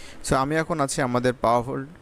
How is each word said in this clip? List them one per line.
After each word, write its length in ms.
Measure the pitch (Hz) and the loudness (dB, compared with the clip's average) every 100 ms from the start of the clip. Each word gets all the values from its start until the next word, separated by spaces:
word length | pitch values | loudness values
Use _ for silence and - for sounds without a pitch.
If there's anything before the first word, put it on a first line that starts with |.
| - - - | -14 -8 0
So 100 | 135 | 2
আমি 200 | 135 160 | 2 0
এখন 240 | 160 165 | 0 0
আছি 220 | 139 - | -2 0
আমাদের 320 | 131 123 127 123 | 0 2 2 2
পাওয়ারফুল 440 | 110 120 120 135 139 - | 2 2 0 -6 -8 -10